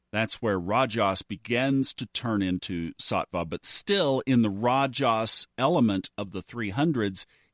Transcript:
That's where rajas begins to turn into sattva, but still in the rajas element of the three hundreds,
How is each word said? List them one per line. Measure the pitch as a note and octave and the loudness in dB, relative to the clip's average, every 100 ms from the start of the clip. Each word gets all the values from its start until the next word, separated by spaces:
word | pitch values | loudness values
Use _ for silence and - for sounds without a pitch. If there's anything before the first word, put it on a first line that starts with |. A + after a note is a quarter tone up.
| _ | _
That's | G#2 A2 - | -4 -4 -2
where | A2+ F#2+ | -2 -2
rajas | F2 A#2 C3 A2 G2 F#2+ | 0 0 0 2 0 0
begins | - G2 - A#2 C3+ C3+ C3 - | -4 -8 -4 0 2 0 0 -4
to | A#2+ | -8
turn | - A#2 G#2+ | -6 -2 0
into | F#2 F2+ - F2 E2 | 0 -2 -4 -6 -6
sattva, | - - G2 - F2+ E2 | -6 -4 -2 -2 -4 -4
but | E2+ - | -6 -4
still | - - G3+ D3+ C3 - | -4 0 0 2 0 2
in | B2 | 4
the | G#2+ | 4
rajas | G2 A#2+ C3 C#3 B2 B2+ A2 A2 - - - | 2 0 2 0 0 0 2 2 0 0 0
element | C3+ E3+ A2+ F#2+ - - | 2 4 4 2 -4 -8
of | G2+ | -10
the | F#2+ | -10
three | - A#2 G#2+ | -10 -6 -4
hundreds, | G#2 E3 C3 G2+ F#2+ - _ _ | 0 0 2 0 -2 -8 _ _